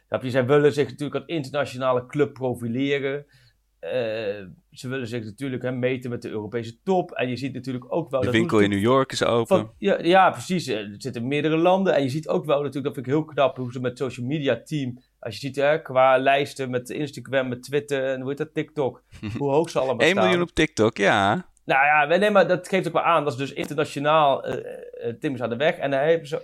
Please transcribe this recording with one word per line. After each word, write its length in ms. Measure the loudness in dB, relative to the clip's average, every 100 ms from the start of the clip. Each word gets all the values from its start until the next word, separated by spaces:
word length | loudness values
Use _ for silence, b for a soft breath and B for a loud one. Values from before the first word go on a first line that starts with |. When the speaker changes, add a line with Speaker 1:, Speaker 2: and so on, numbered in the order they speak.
| b
Speaker 1:
snap 160 | -6
je, 60 | -2
zij 160 | 0 4
willen 280 | 4 4
zich 160 | 2 -2
natuurlijk 260 | -4 -8 -8
als 100 | -6 -6
internationale 680 | -6 -4 -4 -4 0 0 -2
club 280 | -2 -2
profileren. 920 | 0 -6 -4 -4 -2 -2 -2 -2 -6 -10 b b b _ _
Eh, 120 | -6 -4 -4 -4 -6 -6 -10 -18 _
ze 160 | -14 -8
willen 200 | -6 -6
zich 160 | -6
natuurlijk, 380 | -8 -8 -8 -4
hè, 80 | -4
meten 380 | -2 -2 -2 -4
met 120 | -8
de 80 | -6
Europese 520 | -8 -6 -6 -8 -10
top. 280 | 0 0 0
En 180 | -4 -4
je 60 | -4
ziet 160 | -6
natuurlijk 320 | -8 -8 -8 -4
ook 160 | -4 -2
wel 100 | -2
Speaker 2:
De 60 | 2
Speaker 1:
dat 100 | 2
Speaker 2:
winkel 220 | 4 4
in 60 | 4
Speaker 1:
hoe 80 |
Speaker 2:
New 100 | 4
York 280 | 4 4 2
is 120 | 0
open. 340 | 2 2 4 2
Speaker 1:
van, 160 | 2 -4
ja, 200 | 0 0
ja, 280 | 4 6 6
precies. 380 | 2 -4 -4 -2
Eh, 100 | -4
er 180 | -6 -10
zitten 300 | -10 -6 -2
meerdere 300 | 0 0 2
landen. 360 | 4 4 4 2
En 80 |
je 60 | 2
ziet 180 | -4 -2
ook 180 | -4 0
wel 120 | 0
natuurlijk, 280 | 0 -4 -6
dat 80 |
vind 120 | -6 -2
ik 40 |
heel 120 | -2 -2
knap, 320 | 0 0 0
hoe 140 | -8
ze 80 | -4
met 180 | -6 -4
social 280 | -6 -6 -6
media 360 | -2 0 -2
team... 360 | -2 -6 -6 -8 b b
Als 140 | -12
je 60 | -10
ziet, 160 | -8 0
hè, 260 | 2 2
qua 360 | 0 4 6 6
lijsten, 520 | 4 2 0 -6 -4
met 200 | -4 -6
Instagram, 580 | -6 -6 -8 -4 -4 -2
met 160 | -6
Twitter 420 | -4 -4 -2 -2 -2
en 60 | -4
hoe 100 | -6
heet 80 | -6
dat, 160 | -6
TikTok. 500 | -6 -6 -4 -4 -4 _ -12
Speaker 2:
<laughs> 180 | -10 -4
Speaker 1:
Hoe 140 | 0
hoog 180 | 2 2
ze 100 | -2
allemaal 260 | -2 2 2
Speaker 2:
Één 100 | 4
miljoen 160 | 4
Speaker 1:
staan. 120 | 2
Speaker 2:
op 100 | 0 0
TikTok, 420 | 0 4 2 4
ja. 520 | 2 4 4 2 -2 _ 0
Speaker 1:
Nou 200 | 2 4
ja, 220 | 4 4
we-, 80 | 4
nee, 120 | 6
maar 160 | 6 4
dat 200 | 2 0
geeft 200 | -2 0
ook 60 |
wel 80 | 0
aan. 200 | 2 2
Dat 100 | 0
is 60 | -4
dus 140 | -6
internationaal, 880 | -6 -6 -4 -4 -2 2 4 4 2 -2
eh, 600 | -6 -8 -14 -16 -10 -8
eh, 60 | -4
Tim 140 | -6
is 80 | -4
aan 80 | -4
de 60 | 0
weg. 200 | 0 0
En 140 | -2
hij 140 | 0 2
heeft 200 | 2 0
zo 120 | -10